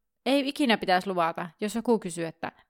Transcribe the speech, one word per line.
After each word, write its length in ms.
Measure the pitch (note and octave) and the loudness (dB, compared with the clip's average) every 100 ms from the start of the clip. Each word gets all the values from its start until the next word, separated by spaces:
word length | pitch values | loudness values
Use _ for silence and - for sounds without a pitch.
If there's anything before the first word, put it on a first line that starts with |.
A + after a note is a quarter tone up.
| _ _ - | _ _ 0
Ei 220 | C#4 C4+ | 2 2
ikinä 280 | - C#4 G#3 | 0 2 2
pitäisi 320 | F#3+ F#3 G3 | 2 2 2
luvata, 400 | F#3 E3 E3+ E3+ - | 0 0 -2 -10 -6
jos 140 | G#3 A3+ | -6 -2
joku 240 | A3+ A3 | 0 0
kysyy, 260 | F#3 E3 E3 | 0 -6 -8
että 260 | - - - _ | -8 -10 -12 _